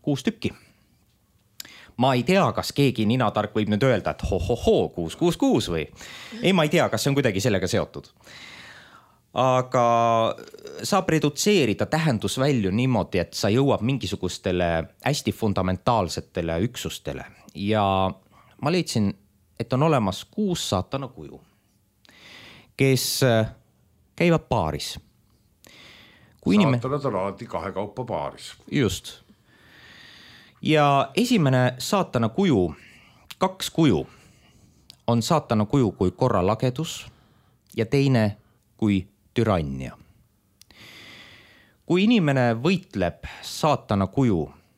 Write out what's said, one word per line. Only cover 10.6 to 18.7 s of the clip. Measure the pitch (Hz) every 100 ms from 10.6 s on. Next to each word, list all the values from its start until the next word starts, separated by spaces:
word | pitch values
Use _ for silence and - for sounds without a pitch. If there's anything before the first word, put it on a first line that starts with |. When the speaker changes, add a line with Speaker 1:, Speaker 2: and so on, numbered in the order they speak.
| - 76
Speaker 1:
saab | 113 196 185
redutseerida | 156 147 - 208 196 113 95 101
tähendusvälju | 160 160 107 101 131 143 123 95
niimoodi, | 107 131 113 87 92
et | 82 -
sa | 101
jõuad | 120 139 101 117
mingisugustele | 135 92 101 90 - 95 90 85 82 85 _
hästi | 127 147 110 -
fundamentaalsetele | 107 95 92 92 127 117 82 90 - 90 82 82 123
üksustele. | - 80 - 76 65 - - -
Ja | - 101 107 98 95 95 - _ - _ -
ma | 143